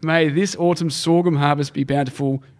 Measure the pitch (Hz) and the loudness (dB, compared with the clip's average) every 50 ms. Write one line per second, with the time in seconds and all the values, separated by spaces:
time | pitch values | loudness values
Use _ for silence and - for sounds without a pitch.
0 | - 160 160 165 165 156 139 156 196 196 196 - 170 175 175 165 175 165 143 - | -2 0 2 2 2 2 2 0 0 0 -2 -2 0 0 0 0 -2 -4 -4 -4
1 | - 165 165 170 175 180 165 143 143 143 147 143 147 139 - 143 139 131 143 139 | 0 2 2 2 4 2 2 2 2 2 0 0 -2 -4 -2 -4 -4 -2 0 -2
2 | 143 131 131 - 139 139 135 131 - - - _ | -2 -4 -4 -4 -2 -2 -2 -4 -6 -10 -20 _